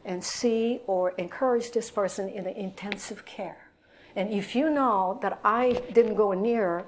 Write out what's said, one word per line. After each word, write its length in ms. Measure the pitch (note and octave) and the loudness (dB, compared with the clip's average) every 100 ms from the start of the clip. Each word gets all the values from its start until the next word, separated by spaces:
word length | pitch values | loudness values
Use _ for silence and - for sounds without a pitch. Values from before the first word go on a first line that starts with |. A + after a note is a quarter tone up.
| - | -8
and 180 | F3+ | -6
see 580 | - - A#3+ A3+ A3+ B3 - | -6 -2 2 2 2 -2 0
or 220 | F#3 F3+ F3+ | 0 2 0
encourage 540 | F3 - C4 A#3+ A#3 | -6 -2 2 2 0
this 200 | A3+ A3 | -2 -2
person 380 | - F#3+ - G3 | -2 -2 -2 -6
in 160 | G#3 F3+ | -6 -8
the 120 | G#3 | -6
intensive 680 | F#3+ F#3+ G3+ G3 - G#3 - | -8 -8 -8 -8 -8 -12 -14
care. 400 | - F3+ - - _ _ - - - | -12 -12 -12 -20 _ _ -20 -10 -4
And 140 | G3 | -2
if 240 | G#3 G3 A#3+ | -2 -2 0
you 140 | D#4 | 2
know 500 | D4 C4 G3+ F#3 G3 | 2 2 2 0 0
that 180 | G3 - | -4 0
I 380 | G#3 A3+ B3+ A#3+ - | 2 4 4 2 4
didn't 240 | A3+ A3 G3+ | 4 4 4
go 160 | G#3 | 2
near 540 | F#3 A3 A#3 F#3+ E3+ | 2 2 2 2 0